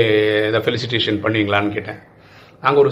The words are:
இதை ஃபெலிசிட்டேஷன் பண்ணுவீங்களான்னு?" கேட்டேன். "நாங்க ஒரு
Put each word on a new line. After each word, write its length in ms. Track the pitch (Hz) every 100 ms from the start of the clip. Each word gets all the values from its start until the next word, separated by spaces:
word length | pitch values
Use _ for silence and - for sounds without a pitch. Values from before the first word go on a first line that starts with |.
| 113 107 107 107 107
இதை 120 | 110
ஃபெலிசிட்டேஷன் 600 | 117 120 120 117 113 104
பண்ணுவீங்களான்னு?" 480 | 107 110 101 101 104
கேட்டேன். 300 | 104 101 107 - - - - - -
"நாங்க 200 | 131 143
ஒரு 100 | 139